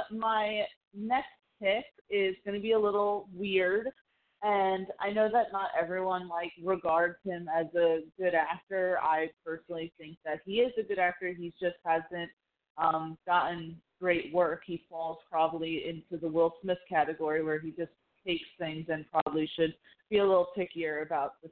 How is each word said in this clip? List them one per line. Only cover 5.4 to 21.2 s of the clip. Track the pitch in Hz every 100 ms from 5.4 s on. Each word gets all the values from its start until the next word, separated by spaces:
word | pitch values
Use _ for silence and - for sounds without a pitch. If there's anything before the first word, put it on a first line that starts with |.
| 226
not | 196 190 160
everyone, | 170 185 185 180 180
like, | 170 170 -
regards | 170 190 165 165 175 170 190
him | 175 170
as | 165 160 170
a | 170 160 160 -
good | 180
actor. | 170 151 180 - 190 185 180
I | 151 156 160 -
personally | 165 160 - 165 165 -
think | 156 165
that | 156 151 190
he | 214
is | 247 240
a |
good | 202 190
actor. | 180 180 180
He | 175 170 -
just | 180 175
hasn't, | 170 165 165 175 170 - _ _ _ -
um, | 160 160 160 160 -
gotten | 175 143 170 165 165 _ _
great | 180 170 -
work. | 170 165 165 -
He | 170 -
falls | 165 165 160 _
probably | 165 160 165 165 160 165
into | 165 - 170
the | 160
Will | 160 165 165
Smith | 185 180 -
category | 170 147 160 156 156
where | 156 156
he | 160
just | 160 165 _ _ _ 190
takes | 170 - -
things | 165 156 165
and | 156 -
probably | 160 - 156 156
should | - 160 - _ _ _
be | 208
a | 196
little | 185 180 202
pickier | 180 165 160 151
about | 156 160